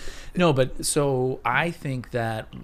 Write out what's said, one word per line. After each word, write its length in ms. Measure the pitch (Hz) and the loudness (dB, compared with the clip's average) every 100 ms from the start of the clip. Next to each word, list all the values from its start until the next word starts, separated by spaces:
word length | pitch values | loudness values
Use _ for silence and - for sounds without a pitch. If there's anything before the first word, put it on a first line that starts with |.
| - - - | -2 -10 -6
No, 180 | 185 175 | 2 4
but 320 | 135 127 - - | 6 2 0 -2
so 540 | 147 143 131 127 - | 2 2 2 0 0
I 260 | 117 131 170 | 0 2 0
think 400 | 165 143 127 - | -2 -6 -6 -4
that 360 | 120 113 110 - - | -2 -2 -4 -8 -14